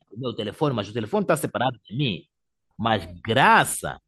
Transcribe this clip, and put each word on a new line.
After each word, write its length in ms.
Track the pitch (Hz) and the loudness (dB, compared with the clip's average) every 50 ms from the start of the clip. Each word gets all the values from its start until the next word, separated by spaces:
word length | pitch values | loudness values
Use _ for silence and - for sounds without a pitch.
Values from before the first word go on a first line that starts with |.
| _ _ | _ _
o 80 | 98 113 | -12 -8
meu 160 | 131 123 104 | -6 -6 -4
telefone, 400 | - 107 104 - - 151 147 127 | -4 -6 -6 -4 -2 0 0 0
mas 140 | 110 101 101 | 0 -2 -4
o 60 | 107 | -4
telefone 320 | 120 110 107 - 214 196 | -6 -4 -2 -2 0 2
tá 100 | - 165 | 2 0
separado 420 | 151 - - - - 120 131 123 - _ | 0 0 -2 -2 0 0 -2 -2 -4 _
de 100 | - 98 | -8 -4
mim. 320 | 131 151 120 90 73 - _ _ _ _ _ _ _ _ _ _ - | -2 -2 0 -2 -4 -8 _ _ _ _ _ _ _ _ _ _ -4
Mas 280 | 104 113 110 101 82 85 90 87 | 0 0 0 0 0 -4 -12 -8
graça 800 | - 113 110 131 160 214 226 190 147 - - - - 73 62 - _ | -4 0 2 4 6 6 6 6 4 2 -2 -6 -6 -8 -8 -10 _